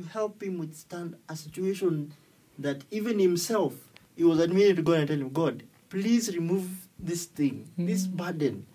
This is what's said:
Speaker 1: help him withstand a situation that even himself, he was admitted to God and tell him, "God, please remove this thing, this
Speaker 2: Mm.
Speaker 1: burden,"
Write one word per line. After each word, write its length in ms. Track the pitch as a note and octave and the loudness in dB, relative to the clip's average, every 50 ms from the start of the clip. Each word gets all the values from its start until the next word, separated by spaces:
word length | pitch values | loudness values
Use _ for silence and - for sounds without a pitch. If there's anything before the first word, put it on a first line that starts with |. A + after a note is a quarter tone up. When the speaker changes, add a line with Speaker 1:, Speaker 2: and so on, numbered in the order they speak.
| F3 E3 - | -14 -10 -6
Speaker 1:
help 300 | A3 G#3+ G#3 G#3 - G#3 | -4 -4 -4 -6 -8 -8
him 160 | F#3+ F#3 F3 | -6 -6 -6
withstand 560 | D#3+ D#3 D#3 - - _ F3 F3 F3 E3 E3+ - _ - | -6 -8 -10 -16 -18 _ -12 -10 -10 -10 -10 -12 _ -14
a 80 | D#3+ | -14
situation 760 | D#3 - D3+ - F3+ F#3 F#3+ G3 F#3+ G3 F3 D#3+ D3+ D3 D3 - - _ _ _ _ _ _ _ - | -12 -12 -14 -8 -4 -2 -2 -2 0 0 0 0 0 -4 -6 -10 -20 _ _ _ _ _ _ _ -6
that 240 | C#3 C#3+ C#3 C#3 - - | -4 -4 -4 -4 -8 -8
even 260 | G#3 G#3+ G#3 A#3+ A3 G3+ | -6 -4 -2 -2 2 4
himself, 540 | F#3+ F3+ F3 E3+ - - A3+ G#3 F3 C#3 - - - - _ - _ _ _ | 4 4 4 2 0 0 0 0 0 0 -2 -6 -18 -20 _ -20 _ _ _
he 80 | - E3+ | 4 4
was 160 | E3+ E3 D#3 | 6 6 6
admitted 360 | E3 E3+ F3+ F#3+ G3+ G3+ F#3 | 4 4 4 6 6 6 6
to 60 | E3+ D#3 | 4 4
God 140 | E3 E3+ D#3+ | 4 4 4
and 80 | D3 C#3+ | 4 2
tell 100 | D#3 C#3+ | 0 -2
him, 120 | C3+ C3 | -2 -2
"God, 340 | C3+ D#3 E3 C3+ A#2+ - - - _ _ _ _ | -2 0 0 0 0 -4 -12 -20 _ _ _ _
please 400 | - F#3+ G3+ A3+ A#3 A#3 A3+ G3+ | -6 -4 0 2 2 2 2 0
remove 360 | F3+ E3+ E3 E3+ F#3 G3 F#3 F3+ F#3 - - - _ _ | -2 -2 0 0 0 0 -2 -4 -10 -12 -14 -18 _ _
this 260 | - D#3+ E3+ E3+ - | -8 -6 -6 -6 -6
thing, 400 | - _ - D3 C3+ A2+ G#2+ G#2+ - - F3 | -8 _ 0 0 0 0 -2 -12 -14 -6 -4
this 280 | F3 F3+ F3+ F#3 F#3+ F#3 | -2 0 0 0 -2 -2
Speaker 2:
Mm. 80 | F#3 F3+ | -4 -4
Speaker 1:
burden," 480 | F3 F3 D#3+ D#3 D3 B2+ G#2+ F#2+ - - - | -6 -6 -4 -2 -2 -2 -2 -4 -12 -16 -20